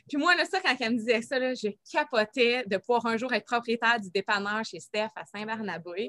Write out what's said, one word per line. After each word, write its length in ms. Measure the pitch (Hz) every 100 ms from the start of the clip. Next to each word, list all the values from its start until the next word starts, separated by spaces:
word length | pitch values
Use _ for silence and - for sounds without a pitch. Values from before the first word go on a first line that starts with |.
| -
Puis 80 | 277
moi, 180 | 330
là, 120 | 349 330
ça, 120 | 381
quand 140 | 330 262
elle 140 | 226
me 20 | 240
disait 240 | 220 226
ça, 180 | 233 262
là, 140 | 254
je 160 | 254 208 - -
capotais 720 | 311 302 226 214 269 233 247
de 140 | 196 190
pouvoir 260 | - 240
un 140 | 226 226
jour 120 | 254
être 100 | 226
propriétaire 560 | - 240 233 233 233 233
du 80 | 196
dépanneur 540 | 196 196 202 202 214
chez 160 | 226 170
Steph 300 | - 214 220
à 120 | - -
Saint-Barnabé. 840 | 202 214 220 208 170 170 175